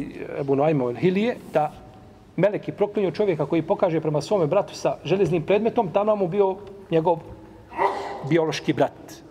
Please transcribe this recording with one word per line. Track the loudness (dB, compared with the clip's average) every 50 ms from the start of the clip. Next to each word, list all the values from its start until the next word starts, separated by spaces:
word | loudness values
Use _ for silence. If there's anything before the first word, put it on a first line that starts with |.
| -8 -10 -10 -12 -12 -10 -8 -6
Ebu | -2 0 2
Nuajma | 2 2 2 2 2 0
od | -2 -2
Hilije, | 0 0 0 2 2 0 -2 -2 -4 -6 -2 0
da | 0 0 0 -4 -10 -20 -20 -20 -20 -20 -20 -20 -20 -20 -8 -2
meleki | 2 2 2 2 0 -4 -6 -4
proklinju | -2 -2 -2 0 0 0 0
čovjeka | 0 0 0 2 2 0 0
koji | 0 0 0 0
pokaže | 0 0 2 2 2 2 0
prema | 0 0 0 -2
svome | 0 0 2 2 2
bratu | 2 2 2 0 0 -4
sa | -4 -2 -2 -2 -2 -2
željeznim | 0 2 2 2 2 2 0 2
predmetom, | 2 2 2 2 2 0 0 0 0 0
tamo | 0 2 2 2
mu | 2 0 0
bio | 2 2 2 2 0 -2 -8 -14 -16 -18 -4 0
njegov | 0 2 4 2 2 0 -2 -10 -18 -18 -20 -20 -20 -20 -20 -10 -4 -2 -2 -2 -2 -4 -8 -8 -10 -8 -2 2
biološki | 2 2 2 2 -2 -2 -2 -2 2
brat, | 2 2 0 0 -4 -18 -20 -20 -20 -20 -20